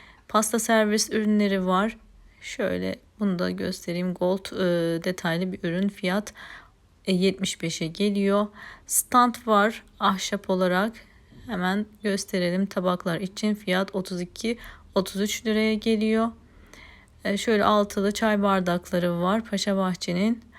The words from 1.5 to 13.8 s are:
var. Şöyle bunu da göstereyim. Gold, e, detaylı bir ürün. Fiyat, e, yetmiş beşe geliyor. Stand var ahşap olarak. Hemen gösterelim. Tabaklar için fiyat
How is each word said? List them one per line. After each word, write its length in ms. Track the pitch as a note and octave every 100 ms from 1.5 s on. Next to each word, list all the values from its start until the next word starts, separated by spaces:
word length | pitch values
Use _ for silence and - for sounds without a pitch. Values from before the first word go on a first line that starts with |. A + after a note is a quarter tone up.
| G3 F#3
var. 320 | F#3 G#3+ A3+ - - - -
Şöyle 560 | - - G#3 F2+ - - - -
bunu 180 | G3+ F3
da 120 | F3+
göstereyim. 640 | F#3 F3+ F#3+ - F3 F3+
Gold, 320 | F3 F3+ F#3+ -
e, 520 | - F#3 F3 E3 E3+
detaylı 480 | F3 F3+ F3 E3 F#3
bir 60 | F#3
ürün. 260 | F3 E3+ G3+
Fiyat, 460 | G3+ F3+ F#3+ G#3 - - - - _ _ _ -
e, 60 |
yetmiş 500 | F#3 F#3+ F#3+ G3 -
beşe 240 | E3 - D#3+
geliyor. 600 | E3+ G#3 G3+ G3 G3+ G#3 - - - -
Stand 480 | - - B3+ B3 A#3 -
var 380 | G#3 G#3 A3 - -
ahşap 500 | G3+ F#3+ - G3 -
olarak. 420 | F#3 F#3 F3+ G#3+ A3+ - - - - -
Hemen 400 | G3 F#3 G3 G#3+ -
gösterelim. 640 | G#3 G3 - F#3+ F3 F3+ G3
Tabaklar 540 | G3+ F3+ F3+ F#3 E3
için 340 | F#3 - G#3+
fiyat 400 | G#3+ - F#3